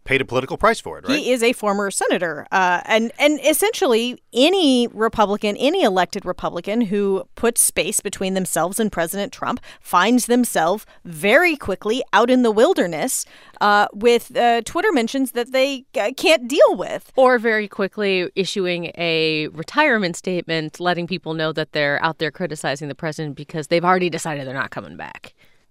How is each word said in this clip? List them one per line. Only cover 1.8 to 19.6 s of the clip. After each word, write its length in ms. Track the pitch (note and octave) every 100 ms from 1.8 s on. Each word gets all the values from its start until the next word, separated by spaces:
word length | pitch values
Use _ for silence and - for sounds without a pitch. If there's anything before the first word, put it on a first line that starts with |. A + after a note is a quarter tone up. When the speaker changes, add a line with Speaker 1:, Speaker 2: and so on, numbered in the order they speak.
| G3+
Speaker 2:
senator. 560 | - A4+ A3 E3+ D3 -
Uh, 300 | F#3+ F3+ F3
and, 260 | - A3 A#3 -
and 220 | D4 D4+
essentially, 800 | C#4+ D4+ G#4 - F4 A3+ A#3+ - _
any 520 | A#3 C4+ F#4 D4 B3 A#3+
Republican, 680 | G3+ A3 - G3+ G#3 G#3+ G3+
any 260 | C4 F#4+
elected 440 | C4 F#3 F3+ G3+ F3
Republican 560 | F3 E3 F3 F3 A3+
who 420 | G#3 G3+ G3 F#3+ - -
puts 260 | A3+ A#3
space 380 | - - E3 -
between 340 | G3+ - F#3+
themselves 440 | F#3+ F#3 E3+ E3+ G3+
and 140 | G#3+
President 400 | - E3+ G3+ G3+
Trump 280 | - - B3 - -
finds 460 | - F3+ G3 B3 A3
themselves 580 | B3 A#3+ F3+ D#3+ G#3 - - F3
very 500 | D#3+ G3 C4+ F4 D4
quickly 460 | - F#3 G#3 B3+ -
out 160 | G3 A#3+
in 140 | B3+
the 80 | A#3+
wilderness, 720 | G#3 D4 F4 F#3 D#3 A#3+ - - - - -
uh, 240 | G#3 G#3 G#3
with, 420 | G3+ A#3+ A#3 - A3
uh, 240 | A#3+ A#3 A3+
Twitter 260 | E4+ G#4
mentions 400 | D4 A3+ C#4 C4
that 200 | A#3+ A#3+
they, 340 | C4 C#4 C4+ - A#3+
uh, 140 | G#3 C4+
can't 300 | F4 D#4+ A#3+
deal 280 | D#4 C#5 B3+
with. 340 | D#3+ C#3 - -
Speaker 3:
Or 220 | B3+ B3
very 280 | A#3 A3 G#3
quickly 640 | - F#3+ - G3+ F#3 F3
issuing 580 | - F3+ G#3 F3+ F3 E3+ -
a 500 | E3+ D#3+ D#3+ D#3 D3+
retirement 600 | D3+